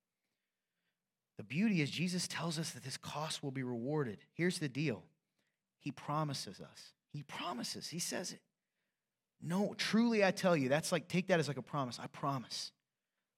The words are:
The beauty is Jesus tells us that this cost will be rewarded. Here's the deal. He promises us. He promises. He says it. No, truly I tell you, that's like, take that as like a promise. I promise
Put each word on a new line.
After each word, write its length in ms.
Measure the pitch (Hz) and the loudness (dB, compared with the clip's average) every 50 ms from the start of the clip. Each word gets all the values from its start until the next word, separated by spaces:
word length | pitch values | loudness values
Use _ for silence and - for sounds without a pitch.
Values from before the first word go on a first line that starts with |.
| _ _ _ _ _ _ _ _ _ _ _ _ _ _ _ _ _ _ _ _ _ _ _ _ _ _ _ - | _ _ _ _ _ _ _ _ _ _ _ _ _ _ _ _ _ _ _ _ _ _ _ _ _ _ _ -16
The 60 | 117 | -10
beauty 380 | 98 127 160 214 226 202 170 | -4 0 2 2 4 4 4
is 80 | 147 135 | 2 2
Jesus 380 | - 117 165 185 175 180 - - | 0 0 -2 0 0 -2 -2 -4
tells 320 | - - 156 170 160 151 | -4 -4 -4 -4 -4 -4
us 120 | 165 - | -4 -6
that 120 | - 123 117 | -6 -10 -10
this 140 | 135 135 - | -10 -10 -8
cost 440 | - - - 147 151 160 - - | -10 -8 -6 -4 -4 -4 -4 -4
will 100 | - 143 | -6 -4
be 120 | 131 135 131 | -4 -4 -4
rewarded. 560 | 123 123 117 117 135 151 156 143 117 98 - - _ _ | -2 -2 -2 -2 0 0 0 0 0 -4 -8 -12 _ _
Here's 260 | - 170 180 175 - | 2 2 2 2 2
the 100 | 156 143 | -2 -2
deal. 340 | - 165 165 147 110 92 - - _ _ _ _ _ _ _ _ _ _ _ _ _ _ | 0 0 0 0 0 -2 -6 -16 _ _ _ _ _ _ _ _ _ _ _ _ _ _
He 120 | - 147 | -10 -10
promises 680 | - - - - 147 151 156 147 135 - - 104 92 - | -8 -8 -6 -2 0 0 0 0 -2 -6 -6 -10 -12 -14
us. 340 | 80 67 - - - - _ _ _ _ - | -16 -16 -16 -20 -20 -20 _ _ _ _ -12
He 100 | 147 143 | -12 -10
promises. 640 | - - - 294 339 - 240 - - - - - - | -8 -8 -6 -4 -4 -4 -4 -4 -6 -6 -8 -8 -8
He 120 | 151 175 | -6 -4
says 340 | 175 - - - 185 175 175 | -4 -4 -4 -4 -4 -6 -8
it. 80 | - _ _ _ _ _ _ _ _ _ _ _ _ _ _ _ _ _ _ _ - | -12 _ _ _ _ _ _ _ _ _ _ _ _ _ _ _ _ _ _ _ -10
No, 320 | - 147 170 190 208 - - - | -6 -2 0 0 0 0 -2 -2
truly 480 | - - - 220 233 240 226 214 196 | -2 4 6 6 6 6 6 6 6
I 60 | 190 | 6
tell 260 | 180 - - 190 175 156 | 6 4 4 4 6 6
you, 100 | 131 127 | 6 4
that's 240 | 135 156 160 - | 4 4 2 2
like, 160 | 180 160 131 - | 0 0 0 0
take 200 | - 180 185 - | 0 0 4 4
that 120 | 185 165 | 4 4
as 80 | 147 135 | 4 2
like 100 | 135 131 | -2 -6
a 40 | |
promise. 380 | 120 - - 147 135 123 117 - | -6 -4 -2 -2 -2 -2 -4 -8
I 60 | - - | -10 -10
promise 640 | - - - 143 139 131 110 - - - - - _ _ _ _ _ _ _ _ _ _ _ _ _ | -8 -4 -2 -2 -2 -2 -4 -6 -8 -8 -8 -10 _ _ _ _ _ _ _ _ _ _ _ _ _